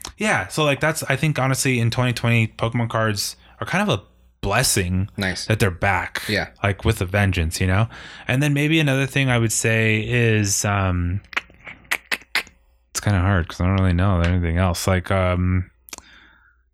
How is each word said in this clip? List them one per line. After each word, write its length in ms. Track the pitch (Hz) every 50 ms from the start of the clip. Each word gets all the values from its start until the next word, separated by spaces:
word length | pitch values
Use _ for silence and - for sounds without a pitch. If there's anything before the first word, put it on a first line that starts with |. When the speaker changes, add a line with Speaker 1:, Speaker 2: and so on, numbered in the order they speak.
| - - - -
Speaker 1:
yeah, 300 | 208 214 180 113 92 95
so, 160 | - - 151
like, 160 | 147 139 -
that's, 240 | - 156 156 - 135
I 120 | - 139
think, 240 | 127 - 156 143 -
honestly, 400 | 131 131 131 127 - 135 127 120
in 100 | 117 117
twenty 240 | - - 123 123 117
twenty, 340 | - - 117 117 117 113 107
Pokemon 420 | - - - 117 117 120 117 113
cards 460 | - 113 110 110 104 98 98 - - - - - - -
are 60 | 117
kind 240 | - - 180 208 202
of 80 | 135 98
a 40 | - - _ _ _ _ _ _
blessing 680 | - 98 101 117 135 - - 104 90 87 92 92 95 - - -
Speaker 2:
Nice. 280 | 101 92 90 - - -
Speaker 1:
that 120 | 110 110
they're 120 | 117 98
back. 500 | 85 - 110 101 95 90 85 - - - - -
Speaker 2:
Yeah. 200 | 107 95 78 - - -
Speaker 1:
Like, 240 | - 101 98 - -
with 160 | 113 110 -
a 40 | 95
vengeance, 540 | 92 92 101 104 98 90 95 82 80 - -
you 60 | 92 92
know? 200 | 92 101 113 113 - - - - - - - -
And 160 | 123 131 147
then 100 | 151 143
maybe 260 | 143 147 151 160 160
another 280 | 160 139 135 135 139 135
thing 220 | - 139 135 131
I 80 | 123 117
would 120 | 113 110
say 500 | - - - 113 113 113 110 110 110 107 107 113
is, 560 | 120 123 120 113 110 107 104 98 101 - -
um, 560 | 107 101 101 95 92 90 87 87 87 95 101 - - - - - - - - - - - - - - - - - _ - - - - - - - - - _ _ _ _ _ _ _
it's 80 | - -
kinda 200 | - 107 101 92
hard 280 | 87 98 101 90 80 -
'cause 120 | - -
I 40 | 90
don't 100 | 90 95 95
really 140 | 95 92 87
know 260 | 87 92 101 95 85
anything 360 | 82 85 90 90 87 82 82 87
else. 280 | 95 90 85 - -
Like, 240 | 98 95 90 87 -
um, 600 | 98 95 92 90 90 90 90 92 92 90 87 - - _ _ - - - - - - - - - _ _ _ _ _ _ _ _